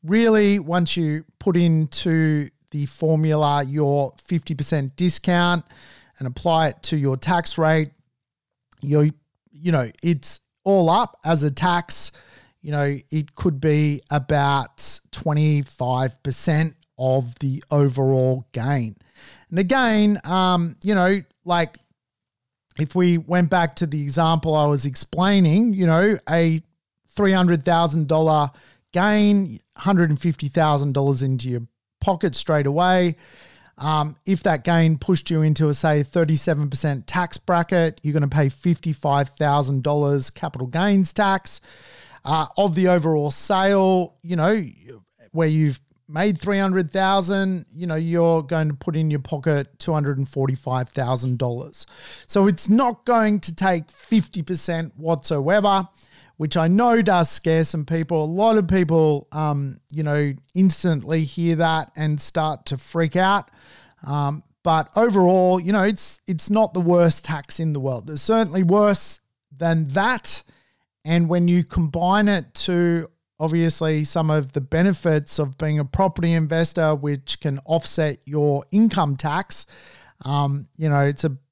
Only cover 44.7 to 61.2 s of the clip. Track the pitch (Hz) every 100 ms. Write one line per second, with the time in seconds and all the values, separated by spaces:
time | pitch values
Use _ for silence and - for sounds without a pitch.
44.7 | - - 117 _ _ _ 160 165 156 156
45.7 | 131 _ _ _ 151 202 175 185 196 196
46.7 | 190 165 190 190 196 175 196 190 185 -
47.7 | 160 175 156 165 170 170 165 139 165 156
48.7 | 139 - 156 160 147 135 151 151 143 139
49.7 | _ - 156 143 135 135 - 135 131 -
50.7 | 127 123 - 123 127 127 123 123 120 -
51.7 | - - - - - - 202 196 170 -
52.7 | 220 262 233 - 233 214 208 - 165 190
53.7 | 175 160 _ - 226 170 - 151 180 -
54.7 | 165 165 - 160 165 - 151 139 202 202
55.7 | 196 180 _ - _ _ _ 156 175 165
56.7 | 190 240 233 208 180 165 - - 160 160
57.7 | 165 143 160 160 165 156 170 220 220 175
58.7 | 190 175 165 156 147 - 151 156 143 139
59.7 | - _ 147 151 147 147 135 _ 180 190
60.7 | 160 180 156 - 160